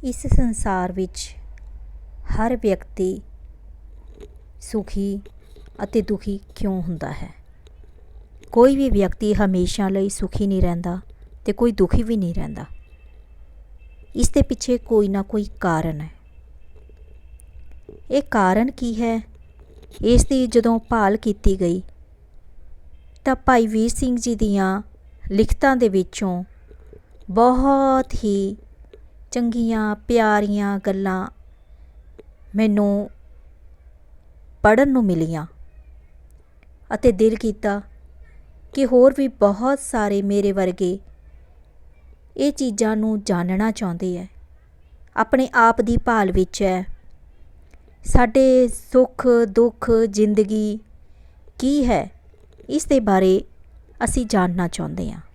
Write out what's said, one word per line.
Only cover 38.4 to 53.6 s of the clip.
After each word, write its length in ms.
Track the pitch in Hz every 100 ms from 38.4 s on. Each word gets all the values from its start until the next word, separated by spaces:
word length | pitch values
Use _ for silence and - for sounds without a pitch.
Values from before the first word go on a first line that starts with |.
| - - -
ਕਿ 100 | -
ਹੋਰ 300 | 269 254 262 269
ਵੀ 100 | 269
ਬਹੁਤ 500 | - 202 202 247 277
ਸਾਰੇ 440 | - 240 208 202
ਮੇਰੇ 300 | 196 202 202
ਵਰਗੇ 460 | 196 185 180 185 190 - - - - - - - - - - - - - -
ਇਹ 160 | 277
ਚੀਜ਼ਾਂ 440 | 285 262 208 220 220
ਨੂੰ 260 | 220 214
ਜਾਣਨਾ 480 | 202 175 175 185 214
ਚਾਹੁੰਦੇ 480 | 220 196 170 185 175
ਹੈ, 100 | 185 - - - _ - - - - -
ਆਪਣੇ 320 | 220 254 262
ਆਪ 260 | - 226 233
ਦੀ 160 | 226 233
ਭਾਲ 360 | - 226 196
ਵਿੱਚ 300 | 185 185 -
ਹੈ। 220 | 196 185 185 - - - - - - - - - - -
ਸਾਡੇ 640 | - - 247 262 262 254 247
ਸੁੱਖ 600 | 226 - 254 254 - 254 233 233
ਦੁੱਖ, 420 | 196 233 226 - 226 226
ਜ਼ਿੰਦਗੀ 760 | 202 214 208 202 214 214 214 - - - - - - - -
ਕੀ 280 | 254 294 247
ਹੈ, 360 | 196 190 - - - - - -
ਇਸ 160 | 277 -
ਦੇ 140 | 269
ਬਾਰੇ 440 | 214 190 190 190 214 -